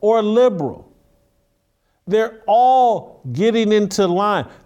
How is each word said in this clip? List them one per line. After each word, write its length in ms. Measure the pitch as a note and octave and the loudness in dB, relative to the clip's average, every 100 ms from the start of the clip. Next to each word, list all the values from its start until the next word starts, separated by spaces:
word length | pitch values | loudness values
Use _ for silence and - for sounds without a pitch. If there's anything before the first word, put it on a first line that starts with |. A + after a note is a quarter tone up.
or 220 | G#3 A3+ | 0 0
liberal. 720 | G#3 A3 B3 F#3+ C3+ - - _ _ _ _ _ _ _ _ _ _ _ - | 0 2 0 0 -8 -10 -20 _ _ _ _ _ _ _ _ _ _ _ -4
They're 360 | G#3+ A3 A3+ - | -2 -2 -6 -2
all 760 | A3 B3+ C4 B3 G3 - - C3 | 2 4 4 2 0 -6 -18 -12
getting 400 | A#2+ A3 A3+ G#3+ | -2 0 0 0
into 340 | G#3+ G3+ G#3 F#3+ | 0 0 -2 -2
line 420 | F3 G#3 F#3+ A#2+ - | 0 -2 -2 -6 -14